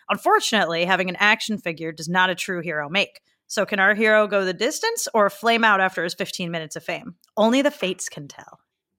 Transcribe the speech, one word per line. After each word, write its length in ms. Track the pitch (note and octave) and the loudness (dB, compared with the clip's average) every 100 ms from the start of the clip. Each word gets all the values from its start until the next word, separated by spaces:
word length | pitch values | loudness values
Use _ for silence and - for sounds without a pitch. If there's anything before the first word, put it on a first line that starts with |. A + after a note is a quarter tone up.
| - | -6
Unfortunately, 760 | G3+ F4+ G#4 - G#3+ E3+ E3 F3 | -2 2 2 2 0 2 0 2
having 220 | F#3 F#3 | 2 0
an 60 | F3 | 2
action 380 | G#3 G#3+ - G#3 | 2 2 -2 -6
figure 340 | F3 D#3+ E3 | -6 -6 -8
does 160 | D#3+ D#3+ | -8 -2
not 220 | F#3 F#3 | 0 2
a 40 | |
true 260 | F3 - F3 | 0 -6 -6
hero 260 | E3 D3+ D3 | -6 -6 -2
make. 320 | G3 - - _ _ _ | -2 -2 -8 _ _ _
So 180 | A3 F#3 | -4 -2
can 120 | G3+ | 2
our 160 | G3 | 2
hero 320 | G#3 A3 G#3+ G#3 | 4 4 4 4
go 180 | G3+ | 0
the 80 | F#3 | -2
distance 520 | F3+ B3+ D#4 A4+ A#4 - | -2 -4 -2 -4 -4 -2
or 160 | A3+ G3+ | 2 2
flame 320 | - A3+ A3+ | 2 0 4
out 180 | A3 G3 | 4 4
after 220 | F#3+ F#3 | 2 -2
his 120 | F3 | -6
fifteen 360 | - F3 - E3+ | -6 -8 -6 -8
minutes 240 | E3+ D#3 | -8 -10
of 80 | D#3+ | -12
fame? 320 | - D3+ D#3+ - _ - | -10 -10 -12 -20 _ 0
Only 260 | A3 C4 | 2 4
the 80 | C#4 | 2
fates 380 | - F#3 F#3 - | -2 -6 -6 -10
can 180 | D#3+ C#3+ | -12 -16
tell. 300 | - - - _ _ _ | -18 -20 -20 _ _ _